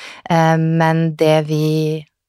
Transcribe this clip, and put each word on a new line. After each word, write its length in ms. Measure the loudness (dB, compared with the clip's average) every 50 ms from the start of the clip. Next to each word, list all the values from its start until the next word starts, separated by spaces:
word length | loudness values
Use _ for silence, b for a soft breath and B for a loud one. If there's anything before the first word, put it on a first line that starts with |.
| B B B B B -2
Eh, 280 | 2 2 4 4 2 2
men 580 | 0 0 0 2 2 2 2 0 0 -2 -2
det 320 | 0 2 2 2 2 0 -2
vi, 580 | -4 -2 -2 -2 -2 -2 -2 -4 -6 -8 -10 _ _ _ _